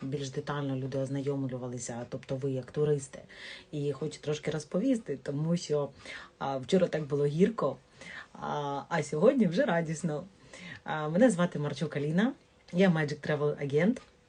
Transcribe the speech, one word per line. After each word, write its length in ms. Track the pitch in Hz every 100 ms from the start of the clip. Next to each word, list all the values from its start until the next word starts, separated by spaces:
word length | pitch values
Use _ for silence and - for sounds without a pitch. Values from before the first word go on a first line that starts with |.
більш 280 | 135 143 135
детально 460 | 143 143 147 139 131
люди 220 | 131 139
ознайомлювалися, 1080 | 131 139 139 139 131 127 123 123 123 120 120
тобто 260 | 131 - 135
ви 160 | 139
як 200 | 131 131
туристи. 480 | 151 147 147 - - - - - - -
І 200 | 151 143
хочу 280 | 135 156 -
трошки 300 | 143 151 -
розповісти, 680 | 151 - 180 269 233 - 135
тому 340 | - 143 160 175
що, 320 | - 147 139 - - - - -
а, 200 | 143 135
вчора 300 | 127 185 175
так 160 | 160
було 220 | 143 143 147
гірко, 520 | 151 214 226 147 123 _ - - - -
а, 480 | - 143 147 143 139 127
а 140 | -
сьогодні 440 | - 151 214 277 185
вже 180 | 180 277
радісно. 580 | 170 156 160 170 147 - - - - 175 -
А, 260 | - 156 151
мене 200 | 170 254
звати 300 | 170 175 147
Марчук 380 | 147 139 160 147
Аліна, 360 | 147 165 240 - _ _ -
я 160 | 175 190
Magic 380 | 160 147 147 -
Travel 360 | 143 147 147
агент. 380 | 143 143 190 262 - _